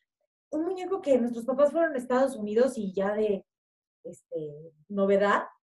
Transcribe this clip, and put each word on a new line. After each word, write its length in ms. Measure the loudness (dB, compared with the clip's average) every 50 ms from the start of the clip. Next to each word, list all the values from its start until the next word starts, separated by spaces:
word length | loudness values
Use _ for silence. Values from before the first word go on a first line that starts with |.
| _ _ _ _ _ _ _ _ _ -8
Un 120 | -4 -4 -2
muñeco 380 | -4 -4 -6 -4 -4 -4 -2
que 160 | 2 4 4 4
nuestros 240 | 2 0 -4 -6 -4
papás 280 | -2 2 4 4 4 4
fueron 200 | 2 0 0 0
a 40 |
Estados 400 | -4 -4 0 2 2 2 0 -2
Unidos 400 | -4 -6 0 2 2 2 2 0
y 160 | -4 -8 -6 -2
ya 200 | -2 -2 -2 0
de, 320 | 0 0 0 -2 -4 -6 _ _ _ _ _ _ _ _ _ _ _ -18
este, 680 | -18 -18 -18 _ -10 -10 -8 -8 -10 -12 -14 -18 -20 _ _ _
novedad, 560 | -6 -2 0 2 4 4 4 4 4 2 2 0 -4 -14 _